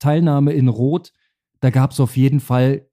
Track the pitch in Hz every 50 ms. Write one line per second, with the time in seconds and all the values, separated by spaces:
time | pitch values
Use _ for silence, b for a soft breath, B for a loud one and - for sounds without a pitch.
0 | - 147 147 165 170 160 143 143 143 143 156 147 127 127 107 113 123 139 160 180
1 | - - _ _ _ _ _ _ _ _ _ _ - 131 110 131 131 135 - -
2 | 131 117 - 131 131 135 143 139 - - 127 127 127 135 139 - - _